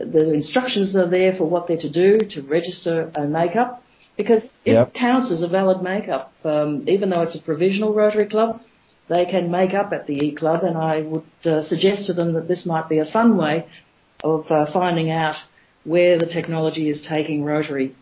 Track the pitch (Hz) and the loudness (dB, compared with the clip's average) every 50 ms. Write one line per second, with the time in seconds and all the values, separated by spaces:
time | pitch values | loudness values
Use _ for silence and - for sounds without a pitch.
0 | - - 165 160 156 160 151 151 143 - - 254 254 - - 202 196 190 190 190 | -8 0 2 2 4 4 2 0 -2 0 -2 -2 0 0 -2 -2 -2 0 2 2
1 | 180 175 185 185 185 190 185 190 165 160 175 175 175 - 165 165 - 147 151 170 | 2 2 2 2 2 2 2 0 -2 0 0 -2 -2 -2 -4 -4 -4 -4 0 2
2 | 185 196 208 220 208 - - 151 135 135 151 170 175 185 175 - - 175 165 165 | 4 4 4 4 2 -2 -6 -12 -6 -2 -2 -2 -2 -4 -10 -6 -4 -4 -2 -2
3 | 160 160 - 151 143 143 156 165 175 175 175 226 247 240 - - _ _ _ _ | -4 -4 -6 -4 -4 -2 0 0 0 0 0 0 -2 -2 -4 -16 _ _ _ _
4 | _ _ - - 202 214 233 220 233 - _ _ - - 113 113 123 - - - | _ _ -8 -6 2 2 2 2 2 -4 _ _ 0 4 4 4 4 2 0 -2
5 | 247 240 254 262 254 247 175 160 175 170 190 190 190 190 185 180 180 180 190 214 | 2 2 2 2 2 0 -2 -2 -2 0 0 2 2 2 2 0 0 -4 -4 -4
6 | - 190 143 135 - - _ _ - 156 151 151 151 151 147 139 - 156 185 196 | -4 -4 -6 -6 -6 -10 _ _ -4 -2 0 0 0 0 -2 -2 0 0 2 2
7 | 202 190 180 170 170 165 - 160 - 165 151 147 180 190 190 202 214 214 208 214 | 2 0 2 0 0 -2 -4 -10 -6 -4 -2 0 2 0 2 0 0 0 2 2
8 | 214 214 208 214 208 208 214 214 226 226 233 - - _ _ _ _ _ _ _ | 2 2 4 2 0 0 2 0 0 0 -2 -8 -14 _ _ _ _ _ _ _
9 | _ - 165 175 180 180 190 180 175 170 175 185 190 185 196 196 196 - 165 - | _ -2 0 0 0 2 0 -2 -2 0 0 0 0 0 0 -2 -2 -2 -4 -6
10 | - - 143 139 147 151 143 - 165 156 165 165 190 170 151 160 160 160 156 156 | -6 -6 -4 -2 -2 -2 -2 -2 -2 0 0 0 0 -2 -2 -2 -2 0 -2 -2
11 | 156 156 156 156 - _ _ _ - 170 156 156 156 - 180 165 185 196 202 196 | -2 -4 -6 -8 -8 _ _ _ -2 0 0 0 0 -2 -2 2 2 2 2 0
12 | - - 170 175 170 170 160 160 160 - 180 175 - 175 160 160 160 - 156 156 | -4 -4 -2 -2 -2 0 -2 -2 -2 -2 -4 -4 -2 -4 -4 -4 -2 0 0 0
13 | 151 - - 220 233 233 208 180 156 147 156 165 - - - - _ _ _ _ | 0 0 0 4 4 4 4 4 2 0 0 -2 -4 -8 -18 -20 _ _ _ _
14 | _ _ _ - - 151 160 156 156 - 160 151 151 151 - 185 180 180 170 165 | _ _ _ -6 -2 -2 -2 -2 0 0 2 2 2 0 0 -2 0 0 0 0
15 | 160 160 160 160 156 156 156 - - _ _ _ _ _ _ _ - 151 165 175 | -2 -2 -2 0 -2 -2 -4 -6 -14 _ _ _ _ _ _ _ -6 0 2 4
16 | 175 175 175 165 170 165 165 165 160 165 165 160 160 160 156 160 156 151 147 147 | 6 6 4 4 2 -2 -4 -6 -4 -4 -4 -2 -2 -2 -2 -2 -2 -2 -4 -4
17 | - - 156 156 151 160 151 147 143 147 151 156 151 156 143 135 131 131 - _ | -6 -4 -2 -2 -2 -2 -2 -4 -2 -2 -2 -2 -2 -2 -2 -4 -4 -4 -6 _